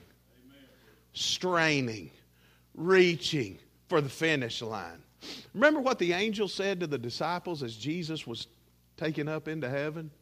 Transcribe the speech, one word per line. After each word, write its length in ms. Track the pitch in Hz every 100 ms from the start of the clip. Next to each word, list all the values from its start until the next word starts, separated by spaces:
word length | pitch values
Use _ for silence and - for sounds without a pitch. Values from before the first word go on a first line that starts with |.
| - _ _ _ - - - - - - _
straining, 1000 | - - - 185 170 160 147 123 110 76 - _ _ _ _ _
reaching 840 | - 170 190 180 160 - 151 104 92 - _ -
for 140 | 165
the 80 | 139
finish 520 | - 160 147 117 -
line. 400 | 113 107 85 82 - _ - - -
Remember 260 | 190 294 311
what 180 | 254 247
the 140 | 175
angel 380 | 175 220 208 190
said 320 | - 196 185
to 60 | 165
the 100 | 139
disciples 640 | 120 - 160 175 180 156
as 120 | 120 110
Jesus 500 | 127 175 160 160 -
was 200 | 117 - _ _ _ _ -
taken 320 | 160 156 147
up 180 | 156 156
into 220 | 160 123
heaven? 420 | 139 151 160 156 -